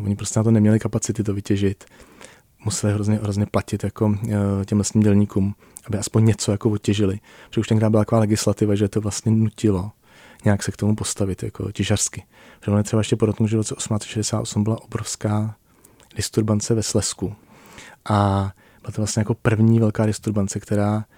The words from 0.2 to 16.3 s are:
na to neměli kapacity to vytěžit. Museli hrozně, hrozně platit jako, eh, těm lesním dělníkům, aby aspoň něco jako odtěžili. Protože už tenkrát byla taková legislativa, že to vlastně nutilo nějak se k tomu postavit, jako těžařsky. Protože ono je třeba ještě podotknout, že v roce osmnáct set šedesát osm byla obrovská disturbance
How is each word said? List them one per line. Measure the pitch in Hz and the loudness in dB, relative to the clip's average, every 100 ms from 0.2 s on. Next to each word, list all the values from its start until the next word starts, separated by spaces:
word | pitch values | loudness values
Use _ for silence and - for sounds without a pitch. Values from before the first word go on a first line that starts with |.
| 104 - | -2 0
na | |
to | 110 | 4
neměli | 113 107 110 | 4 6 4
kapacity | 110 113 - 110 | 2 -2 -2 -4
to | 104 | -4
vytěžit. | 101 - 101 98 101 - - - - - - _ _ 104 | -4 -2 0 0 -2 -8 -20 -20 -20 -20 -20 _ _ -6
Museli | - 107 | -2 0
hrozně, | 104 101 107 | 0 0 0
hrozně | 107 101 104 | 0 -2 0
platit | 101 - 104 | -2 -2 -4
jako, | 101 - 107 101 113 | -4 0 0 0 -2
eh, | 104 101 98 98 | 0 0 0 0
těm | 104 | 0
lesním | 101 110 | 2 2
dělníkům, | 104 101 104 104 98 101 - - - | 4 4 2 0 -2 -4 -14 -20 -8
aby | 107 | -6
aspoň | - 113 110 | -2 2 4
něco | 104 - | 2 0
jako | 101 117 | 0 0
odtěžili. | 104 - 104 101 98 - - - | 0 0 0 0 -2 -8 -20 -8
Protože | - | -6
už | 107 | 0
tenkrát | 110 110 | 2 4
byla | 110 | 4
taková | 104 117 | 4 2
legislativa, | 107 107 - 101 104 101 | 2 2 0 0 2 2
že | 104 | 2
to | 110 | 0
vlastně | 104 - 113 | -4 -4 0
nutilo | 110 110 - 107 95 101 - _ - - - 107 | 2 0 0 0 0 -2 -12 _ -20 -20 -4 0
nějak | 101 | 0
se | - | -2
k | - | -2
tomu | 104 107 | 0 0
postavit, | - - 98 92 | -2 -4 -4 -4
jako | 110 - 104 | -8 -8 -8
těžařsky. | - 101 104 - - - _ - - | -4 -2 0 -2 -8 -16 _ -20 -10
Protože | - | 0
ono | 104 | 0
je | |
třeba | 104 110 | 2 0
ještě | 104 107 | 0 0
podotknout, | 110 101 110 | 0 2 0
že | 110 | 0
v | |
roce | 104 - | -2 -6
osmnáct | - 107 | -4 -4
set | - | -4
šedesát | 110 104 110 | -6 -4 -4
osm | 120 107 | -2 -2
byla | 107 110 | 0 -2
obrovská | - - 107 - 107 107 107 107 _ _ - _ _ - | -6 -8 -8 -6 -2 -2 -2 -6 _ _ -20 _ _ -8
disturbance | - | -4